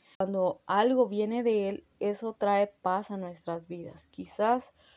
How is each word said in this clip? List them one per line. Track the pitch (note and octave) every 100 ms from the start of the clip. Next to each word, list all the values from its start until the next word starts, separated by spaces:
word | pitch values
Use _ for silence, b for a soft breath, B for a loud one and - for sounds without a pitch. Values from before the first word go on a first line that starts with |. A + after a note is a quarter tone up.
| b b
Cuando | F#3+ G3 F3+ - -
algo | G3 A#3+ B3+ G#3
viene | G#3 G#3+ A#3
de | A#3 G#3+ G3
Él, | G3+ _ -
eso | G#3 G3+ A3+
trae | - G3+ G3+ G3+
paz | _ F#3 F#3 G#3+
a | G3
nuestras | F3+ E3+ - E3+ E3+
vidas. | F3 E3+ - _
Quizás | - F3+ - G#3+ B3 - b b